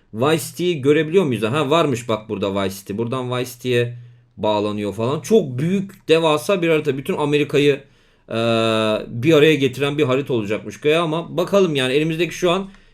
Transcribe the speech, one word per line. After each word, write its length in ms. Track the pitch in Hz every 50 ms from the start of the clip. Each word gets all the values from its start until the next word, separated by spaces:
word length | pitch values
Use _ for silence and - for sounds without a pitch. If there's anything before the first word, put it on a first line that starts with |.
| _ _ -
Vice 280 | 110 127 156 165 156 - -
City'yi 340 | - - 175 180 175 143
görebiliyor 420 | 120 143 151 156 156 156 165 196 180
muyuz? 180 | 139 120 101
Ha, 280 | 110 107 131 156 151 131
varmış 380 | 156 170 160 147 127 - - -
bak 200 | 110 107 - -
burada 360 | 104 98 101 98 98 98 98
Vice 100 | 95 95
City. 180 | - - -
Buradan 460 | 98 107 117 117 131 131 127 123 123 123
Vice 120 | 127 123
City'ye 440 | - - - 127 120 120 120 120 - - - - - _ _ _ _
bağlanıyor 580 | - 98 107 104 104 104 107 104 104 104 101 98
falan. 260 | 110 113 127 147 160
Çok 380 | - - 214 220 165 135 123 127
büyük, 500 | 151 170 196 202 196 - - - _ -
devasa 540 | 160 165 165 156 151 151 - - 202 185
bir 60 | 170 165
harita. 300 | 156 156 147 147 131 139
Bütün 180 | 135 - 190
Amerika'yı, 640 | - 147 143 147 147 147 143 151 143 143 143 135 139 - _ _ _ _ _ _ _ _ -
e, 60 | 110 113 117 117 113 113 113 113 110 110 110 107 107 - - -
bir 240 | - 120 117 160
araya 220 | 160 147 147 160 156
getiren 440 | 139 135 127 123 127 143 143 147 147
bir 60 | 147
harita 300 | 127 127 135 143 147 131
olacakmış 460 | 113 104 98 107 98 98 110 104 -
göğe 180 | - 147 156 165
ama 380 | 175 156 156 170 165 - 135
bakalım 400 | 156 180 170 - 202 190 170 147
yani 160 | 135 131 127
elimizdeki 420 | 127 151 156 165 160 160 175 160 -
şu 160 | - 180 175
an 200 | 170 190 196 196 - - _ _